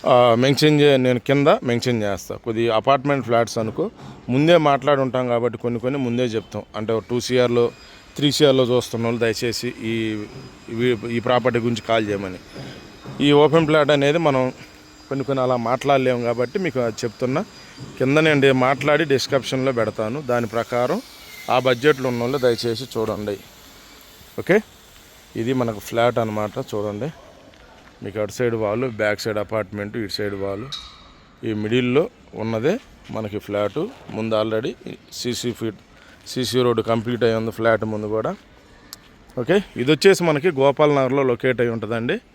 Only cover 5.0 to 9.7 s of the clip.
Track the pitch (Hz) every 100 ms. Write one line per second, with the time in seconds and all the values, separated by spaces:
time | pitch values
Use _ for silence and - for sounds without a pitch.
5 | 131 127 127 120 120 113 123 120 123 143
6 | 127 120 123 110 - 104 - 104 107 113
7 | 95 120 - 123 123 120 120 - - -
8 | - - 143 131 147 131 123 123 - 113
9 | 117 117 117 107 120 107 123